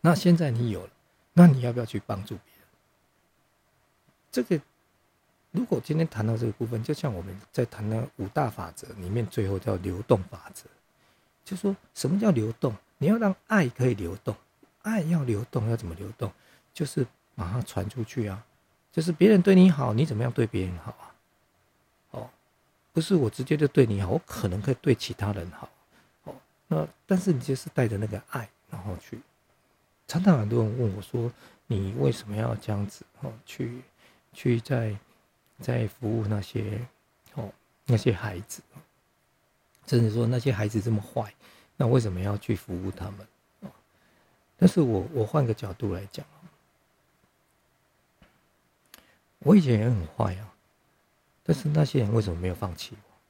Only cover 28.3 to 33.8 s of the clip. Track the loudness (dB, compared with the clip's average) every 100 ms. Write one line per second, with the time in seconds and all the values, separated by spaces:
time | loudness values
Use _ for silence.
28.3 | -10 -10 _ _ -12 -10 -10 -12 -18 -18
29.3 | _ _ _ _ _ _ _ _ 2 4
30.3 | 4 4 2 0 0 -2 -2 -6 -6 -6
31.3 | -8 -20 _ _ -2 -2 0 0 0 -6
32.3 | -4 -2 -4 -4 -4 -4 -8 -20 _ -12
33.3 | -12 -20 -10 -8 -8